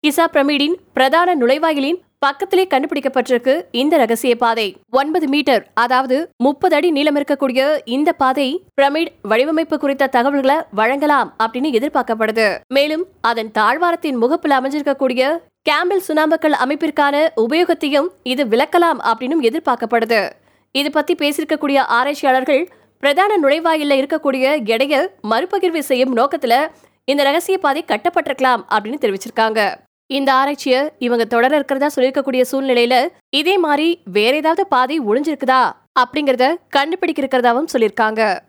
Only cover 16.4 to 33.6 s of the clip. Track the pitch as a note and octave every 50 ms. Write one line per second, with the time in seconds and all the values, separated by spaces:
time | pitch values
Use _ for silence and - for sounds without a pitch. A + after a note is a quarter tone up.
16.4 | - D4+ C#4+ - B3+ C4 D4+ D4 D#4+ D#4+ - - D4 C#4+ C#4+ C#4+ D#4 D#4+ - A3+
17.4 | A3 A#3 D4 E4 F4+ E4+ E4 - D#4+ C#4+ C#4+ D#4+ D#4+ F4+ - _ _ A#3+ B3+ B3
18.4 | C#4+ A3 G#3+ A#3 D4 D#4 - F4 E4+ E4+ D4+ A#3+ - A#3 A3+ A3+ B3+ B3+ D#4+ E4
19.4 | C#4 A3+ A#3 D#4+ - C#4+ B3+ A#3 A#3 A3 A#3+ A#3 A3+ A3 A#3 G#3+ F#3+ - - _
20.4 | _ _ _ _ _ _ _ C4+ C#4+ D4+ D4 D#4 D4 - F4 - D4+ C#4+ C#4+ E4
21.4 | D#4 - D#4 D4+ D4+ C#4 C#4 C#4 B3+ - A3+ A#3 C4 C#4+ D4 C#4 - C#4 B3+ C4
22.4 | C4 C#4+ C#4+ C4+ F4 - _ _ _ _ _ _ - C#4+ C#4+ E4 G4 G#4 G#4+ F#4+
23.4 | D4 C4+ C#4+ E4 E4 E4 D#4+ D#4 D4 C#4+ C#4 C4+ C4+ C#4 E4 D#4 D#4 C#4 C4 C4
24.4 | B3+ C4 D4+ D4+ A3+ G3+ A3+ A3+ C4 C#4 D4+ C4 D#4+ - - _ - G#3 A3 A3+
25.4 | E4 F#4 - G4 F#4 F4+ E4 D#4+ C#4 - C4+ B3 C4 C4 B3 A3+ B3 C#4+ E4+ D#4
26.4 | - A#3 A#3 C4 D4+ - - _ _ _ _ _ _ - C#4 C#4+ C#4 C#4 C#4+ F4
27.4 | - - F#4+ F#4+ F#4+ C#4+ C4+ D#4 E4 - - A3 - F4 - F4 D#4 - C4+ -
28.4 | C4 C4 B3 A3+ - - - G#3+ G3+ G#3+ C4 D4 - G3+ G3 F#3+ - - _ -
29.4 | A3 A3 A3 A3 G#3 F#3+ - - _ _ _ _ _ _ C4+ C#4 C#4 C4+ C4 C4
30.4 | C4+ C#4 D4 C#4 - C#4 B3 C4 C#4+ D4+ _ _ B3 A#3+ B3 A#3 A#3 A3+ A#3 A#3
31.4 | A#3+ C4 D4+ D4 C#4 - C#4 C4 C#4 D4 - C#4 B3+ C4+ C4 D4 C4 C#4 B3+ B3+
32.4 | B3+ B3 - C4+ C4+ C4+ B3 A#3+ A#3+ A#3+ B3+ B3+ C4 F4+ _ _ _ _ - C#4
33.4 | D4+ F4 G4 G4